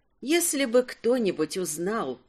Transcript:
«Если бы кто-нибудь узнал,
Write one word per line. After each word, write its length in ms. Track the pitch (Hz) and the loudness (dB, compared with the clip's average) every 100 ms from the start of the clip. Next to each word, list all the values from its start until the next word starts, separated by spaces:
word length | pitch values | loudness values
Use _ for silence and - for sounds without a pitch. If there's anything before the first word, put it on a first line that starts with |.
| _ - | _ -12
«Если 440 | 240 339 339 302 | 0 0 2 0
бы 180 | 277 240 | 2 2
кто-нибудь 760 | 247 - 226 254 208 156 156 190 | 2 -2 0 2 2 0 -2 -4
узнал, 640 | 170 151 180 226 147 123 | -6 -4 -4 -2 -4 -6